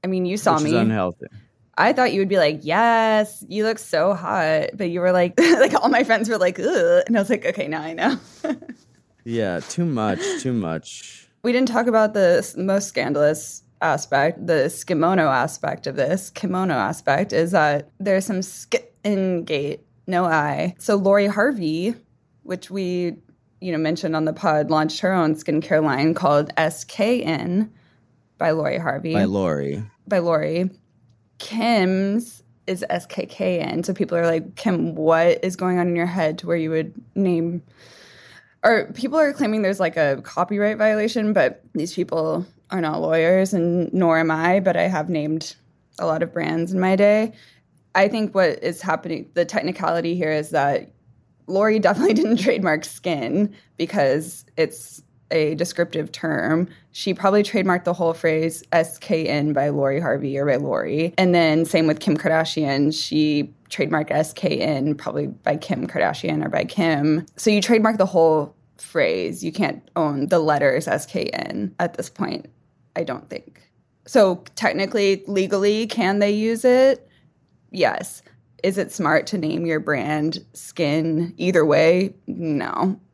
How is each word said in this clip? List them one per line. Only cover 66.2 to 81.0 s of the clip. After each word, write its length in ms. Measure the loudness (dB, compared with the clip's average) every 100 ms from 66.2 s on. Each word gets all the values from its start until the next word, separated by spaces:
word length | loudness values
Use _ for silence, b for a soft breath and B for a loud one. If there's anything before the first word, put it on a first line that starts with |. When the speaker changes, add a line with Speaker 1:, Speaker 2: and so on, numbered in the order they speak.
| -4 -4 -2
Speaker 1:
or 40 |
by 160 | -4 -4
Kim. 600 | 0 0 2 2 0 -2 -2
So 120 | 2
you 120 | 2
trademark 360 | 4 4 4 2
the 80 | 2
whole 480 | 4 4 4 -2 _ _ -20
phrase. 640 | -6 0 0 0 -4 -6
You 100 | -8
can't 280 | -2 -2 -4 _ -2
own 320 | -2 -2 2
the 120 | 2
letters 480 | 4 2 2 2 -2
S 180 | -4 -4
K 200 | -6 -6
N 460 | -6 -8 -6 -6 -4
at 140 | -4
this 160 | -4 -12
point, 380 | -6 -6 -6 -12 _ _ _ _ -8
I 60 | -6
don't 240 | -8 -10
think. 320 | -16 -16 _ _ _ _ _ 0
So 380 | 4 4 2 -8 -4
technically, 680 | -2 -2 -2 0 2 0 -2
legally, 600 | -2 0 0 0 0 -2
can 320 | 0 0 2
they 120 | 2
use 340 | 2 0 2 4
it? 420 | 6 4 2 _ b b _ _ _ _
Yes. 500 | 0 0 0 -10 -14 b b _ _
Is 140 | -2 -2
it 140 | -6
smart 360 | -2 2 2 0
to 100 | -4
name 280 | -4 -4 -2
your 140 | -2
brand 640 | -2 -2 -2 -2 -2 -4 -12
Skin 800 | -18 -14 -4 0 0